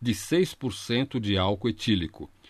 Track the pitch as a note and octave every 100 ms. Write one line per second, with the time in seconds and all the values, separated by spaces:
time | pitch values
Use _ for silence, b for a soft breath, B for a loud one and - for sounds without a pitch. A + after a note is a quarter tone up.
0 | A#2+ G#2 - E3 F#3+ - B2+ - - A#2+
1 | C#3 C3 G#2 F#2+ F#2 G2+ A#2 G#2+ - G2+
2 | D#2+ - - _ b